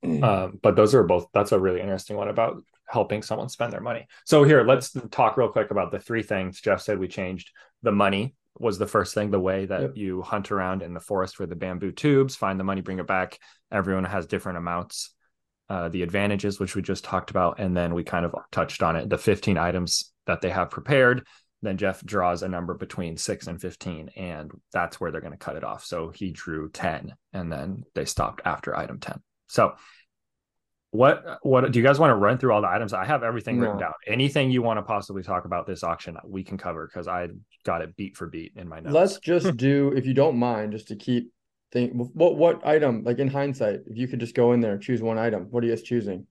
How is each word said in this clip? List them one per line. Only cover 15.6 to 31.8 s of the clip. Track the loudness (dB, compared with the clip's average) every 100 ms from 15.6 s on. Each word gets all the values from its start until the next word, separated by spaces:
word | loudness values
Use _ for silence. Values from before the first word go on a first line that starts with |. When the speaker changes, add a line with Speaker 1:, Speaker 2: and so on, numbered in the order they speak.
| _
Speaker 2:
Uh, | -6 -4
the | -4
advantages, | -2 0 0 0 -2 -4
which | -6 -4
we |
just | -4 -6
talked | -2 -6 -2
about, | 0 0 0
and | -2 0
then | 0 -2
we |
kind | -2 -2
of | -2 -6 -6
touched | -2 -2 0
on | -2 0
it, | -2
the | -2
fifteen | 2 0 2 0
items | 0 -2 -2 -4 -6 _ -6
that | -2
they | -2
have | -2 -4
prepared. | -6 0 4 4 4 -2 _ _ _
Then | -6 -2
Jeff | -2 -4 -4
draws | 0 0 0
a | -4
number | -6 -6 -8
between | -10 -8 -8 -6
six | -6 -6 -8
and | -10
fifteen, | -10 -10 -10 -10 -12 -14
and | -12 -10 -14 -18 _
that's | -4 -4 -4
where | -8
they're | -8
gonna | -12 -14
cut | -10 -8
it |
off. | -8 -10
So | -10 -8 -8
he | -8 -10
drew | -10 -8 -8 -8
ten, | -6 -4 -4 -10 -18 _
and | -10 -8
then | -8 -8 -10 -8 -8
they | -6
stopped | -2 -4 -2 -6
after | -4 -6 -6
item | -8 -10
ten. | -12 -12 _ _ _
So | 2 2 2 -20 _ _ _ _ _ _ _ _ _ _
what, | 4 6 4 -2 -8
what, | 4 4 6
do |
you | 6